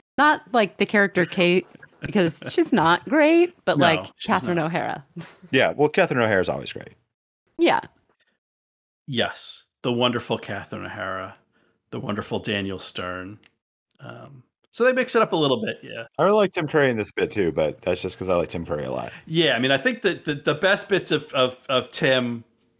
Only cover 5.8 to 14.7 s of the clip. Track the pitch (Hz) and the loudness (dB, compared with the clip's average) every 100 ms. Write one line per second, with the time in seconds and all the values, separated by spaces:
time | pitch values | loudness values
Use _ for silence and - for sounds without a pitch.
5.8 | 147 196 170 131 110 98 87 71 60 - | 2 2 2 2 4 4 2 -2 -8 -14
6.8 | - - _ _ _ _ _ - 330 - | -16 -20 _ _ _ _ _ 0 2 2
7.8 | - _ _ _ _ _ _ _ _ _ | -2 _ _ _ _ _ _ _ _ _
8.8 | _ _ - 120 107 - - - - _ | _ _ -6 -2 -2 -4 -12 -12 -18 _
9.8 | 131 120 123 117 - 113 - 101 - 113 | -4 0 0 0 -4 -6 -6 -10 -10 -12
10.8 | 95 104 95 95 95 - _ _ _ _ | -12 -10 -8 -8 -10 -16 _ _ _ _
11.8 | _ 113 104 104 - 107 - 104 98 92 | _ -10 -6 -8 -6 -8 -4 -4 -6 -8
12.8 | - - 90 90 92 107 _ _ _ _ | -10 -10 -10 -10 -12 -18 _ _ _ _
13.8 | _ _ 123 120 120 135 _ _ _ | _ _ -18 -18 -20 -20 _ _ _